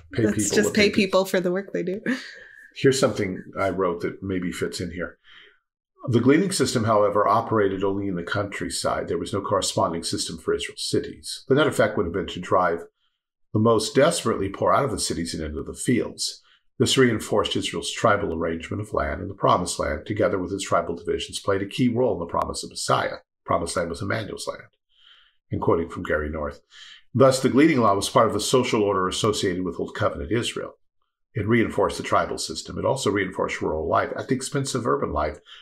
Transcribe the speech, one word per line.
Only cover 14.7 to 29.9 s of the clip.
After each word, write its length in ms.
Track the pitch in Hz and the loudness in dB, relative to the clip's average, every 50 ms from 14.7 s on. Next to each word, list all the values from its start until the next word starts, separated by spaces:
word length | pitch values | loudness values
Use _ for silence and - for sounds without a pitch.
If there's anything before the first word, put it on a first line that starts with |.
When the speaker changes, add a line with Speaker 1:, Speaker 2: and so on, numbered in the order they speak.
Speaker 1:
out 120 | 92 113 143 | 4 4 2
of 80 | 127 | 0
the 80 | 98 85 | -2 -4
cities 340 | - - - 82 85 82 - | -2 -4 -2 -4 -4 -4 -6
and 80 | 82 | -6
into 220 | 78 76 76 71 65 | -6 -6 -6 -8 -8
the 100 | - - | -10 -10
fields. 680 | - - - 123 98 - - - - - - - - _ _ _ _ _ _ _ - | -4 0 2 2 2 0 -4 -6 -6 -6 -6 -6 -10 _ _ _ _ _ _ _ 0
This 180 | 120 113 - | 2 4 6
reinforced 600 | 135 131 120 110 107 - - 117 104 95 - - | 6 6 6 4 0 -2 0 0 2 2 2 -2
Israel's 340 | 104 - - - 87 - - | -2 -2 -2 -4 -4 -6 -6
tribal 420 | - - - 113 101 95 90 85 | -4 2 2 2 4 2 0 -2
arrangement 480 | 80 80 85 82 82 82 - - 101 101 | -2 -2 -2 -2 -4 -6 -6 -8 -6 -8
of 120 | 104 - - | -6 -4 -2
land, 260 | 80 73 73 71 - | -2 -2 -2 -4 -6
and 80 | 95 - | -6 -10
the 60 | 98 | -6
Promised 460 | - - 135 117 95 90 - - - | 0 2 4 4 4 2 -4 -4 -2
Land, 260 | - - 71 - - | -2 -2 -2 -4 -6
together 320 | - - - 101 87 101 95 | -6 0 0 2 2 2 -2
with 140 | 90 87 | -2 -4
its 100 | 98 95 - | -4 -6 -2
tribal 300 | - 98 87 82 - 87 | 0 0 0 0 0 -6
divisions, 460 | 85 - - 82 80 - - - - | -6 -4 -4 -4 -4 -4 -8 -10 -6
played 220 | - - 98 98 | -2 -2 -2 -2
a 40 | 101 | -2
key 220 | 101 - - 127 123 | -6 0 0 2 2
role 240 | 110 120 127 117 95 | 2 2 0 0 0
in 60 | - | -2
the 60 | 82 | -6
promise 360 | - - 82 73 71 76 - | -2 -2 -2 -2 -2 -4 -8
of 80 | - 64 | -10 -10
Messiah. 460 | - - - - 65 60 - - - - _ _ _ _ _ | -8 -8 0 0 0 0 0 -2 -6 -8 _ _ _ _ _
Promised 320 | - 92 85 87 82 - | -2 -2 -2 -2 -2 -2
Land 140 | 92 85 82 | -4 -2 -4
was 120 | 82 - | -4 -6
Emmanuel's 440 | 104 98 104 113 - - - - - | -4 -4 -2 -4 -4 -6 -8 -8 -8
land. 220 | - - - - _ _ _ _ _ _ _ _ _ _ _ _ _ _ _ _ _ | -8 -10 -10 -16 _ _ _ _ _ _ _ _ _ _ _ _ _ _ _ _ _
And 100 | - - | -6 -2
quoting 280 | - - 101 85 82 82 | 2 2 2 2 0 -4
from 160 | - - 87 | -8 -10 -4
Gary 240 | - 80 76 76 76 | -2 -2 -2 -2 -4
North, 300 | 76 78 73 71 - - _ _ _ - - - - - - _ | -4 -4 -6 -6 -8 -12 _ _ _ -20 -20 -20 -20 -20 -20 _
"Thus, 280 | - 113 135 131 131 131 | 4 6 6 6 6 4
the 60 | - 120 | 2 4
gleaning 320 | 98 131 151 170 156 123 | 6 6 6 6 6 4
law 140 | 113 104 98 | 4 4 4
was 120 | 101 98 - | 2 0 2
part 200 | - 127 117 104 | 2 4 4 4
of 60 | 98 | 2
the 60 | 101 | -2
social 420 | - - - 127 123 - - 113 104 | 0 2 2 2 4 4 2 2 2
order 240 | 101 101 95 92 92 | 2 2 2 0 0
associated 560 | 90 - - 110 104 - - 95 87 92 92 | 0 0 0 0 0 0 -2 -2 -2 -2 -4
with 160 | 87 82 - | -4 -4 -6
Old 160 | 90 87 | -8 -8